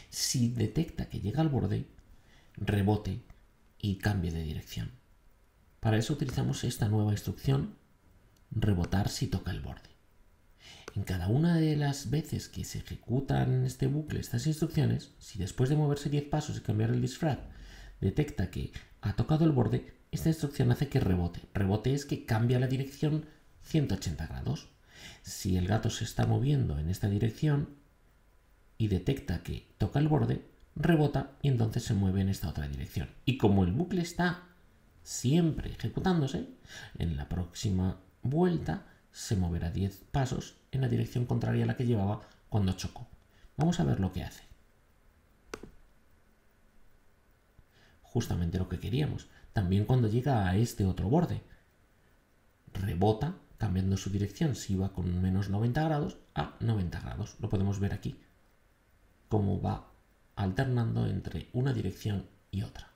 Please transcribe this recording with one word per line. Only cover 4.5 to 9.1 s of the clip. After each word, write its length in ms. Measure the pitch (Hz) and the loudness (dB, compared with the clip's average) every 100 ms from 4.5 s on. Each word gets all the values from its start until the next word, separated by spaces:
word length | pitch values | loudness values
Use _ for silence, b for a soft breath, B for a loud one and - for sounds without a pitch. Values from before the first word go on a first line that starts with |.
| 80 - - - - _ _ - - _ _ _ - | -6 -8 -8 -8 -12 _ _ -20 -20 _ _ _ -2
Para 160 | 113 107 | 2 4
eso 160 | 113 | 2
utilizamos 500 | 147 131 135 127 135 | -2 -2 -2 -2 -2
esta 240 | 139 - 104 | -2 0 2
nueva 240 | 107 107 | 2 2
instrucción, 640 | 107 - - - 139 - - _ _ _ - - _ - | 0 -4 -4 0 2 0 -10 _ _ _ -20 -20 _ -8
rebotar 600 | 113 104 90 85 92 | 0 2 2 2 0
si 180 | 110 | 0